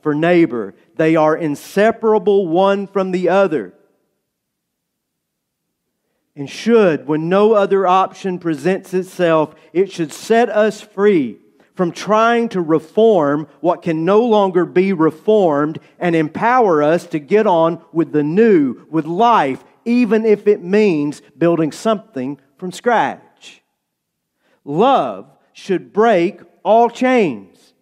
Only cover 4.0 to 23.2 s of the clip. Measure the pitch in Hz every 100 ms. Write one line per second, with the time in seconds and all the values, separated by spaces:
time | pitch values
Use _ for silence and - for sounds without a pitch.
4 | _ _ _ _ _ _ _ _ _ _
5 | _ _ _ _ _ _ _ _ _ _
6 | _ _ _ 151 139 - 220 233 196 143
7 | 127 156 165 190 214 214 196 196 185 185
8 | 190 - 196 180 165 147 151 190 190 185
9 | 185 - 175 160 151 - _ 165 190 -
10 | 160 - - 226 233 208 214 208 - -
11 | 202 185 120 101 _ _ _ - 175 -
12 | 175 214 226 233 233 190 160 160 - -
13 | 226 196 143 151 151 _ 165 170 175 160
14 | 165 208 240 214 196 180 160 135 196 180
15 | 156 151 - 214 180 143 151 160 _ _
16 | 175 165 151 - 220 254 214 156 147 170
17 | 170 160 139 202 202 170 165 175 _ 160
18 | 147 147 147 175 233 180 135 107 - 160
19 | 151 175 233 214 143 131 _ _ 226 240
20 | 233 220 226 208 208 208 175 202 214 156
21 | 147 143 _ _ 170 165 156 - 226 214
22 | - - 127 143 _ _ 180 - 240 220
23 | 135 90